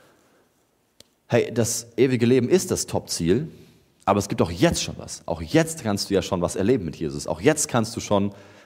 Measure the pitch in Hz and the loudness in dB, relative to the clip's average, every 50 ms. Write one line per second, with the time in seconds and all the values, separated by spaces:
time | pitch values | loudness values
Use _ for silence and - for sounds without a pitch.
0 | _ _ _ _ _ _ _ _ _ _ _ _ _ _ _ _ _ _ _ - | _ _ _ _ _ _ _ _ _ _ _ _ _ _ _ _ _ _ _ -20
1 | - _ _ _ _ - 117 123 - - 113 123 113 - - - - - - - | -20 _ _ _ _ 0 2 2 2 0 0 -2 -2 0 -2 -6 -10 -4 0 2
2 | 127 135 127 113 120 117 131 127 117 127 160 190 185 - 101 - - - - 98 | 2 4 4 2 4 4 4 4 4 4 2 2 2 0 -4 -4 -4 -4 -4 -4
3 | - - - - 85 82 95 127 160 - - - - - _ _ _ _ _ _ | -4 -4 -4 0 2 2 2 2 0 -4 -12 -18 -20 -20 _ _ _ _ _ _
4 | _ 95 101 101 101 - - - 98 87 87 85 143 170 170 - - - 78 - | _ 2 2 4 2 2 0 0 0 0 0 2 2 2 2 0 -4 -6 -8 -10
5 | - - - - - - 85 - 82 78 - 160 165 160 - - 117 110 101 98 | -12 -14 -14 -12 -8 -8 -8 -6 -4 0 2 2 2 2 -2 -6 -4 -2 -2 -2
6 | - - 98 92 87 - 98 90 87 82 - - 95 107 135 123 90 78 69 - | -2 0 0 0 0 0 -2 -2 -2 -2 -2 -2 0 0 0 0 -2 -6 -8 -8
7 | 85 71 69 73 71 - 80 78 92 143 156 - - - - 120 110 117 - 101 | -8 -6 -6 -6 -6 -6 -6 0 2 2 2 2 0 -2 -2 -2 -2 -2 -6 -8
8 | - - 107 98 101 101 - - - - - - - | -4 0 0 0 0 -2 -6 -10 -18 -20 -20 -20 -8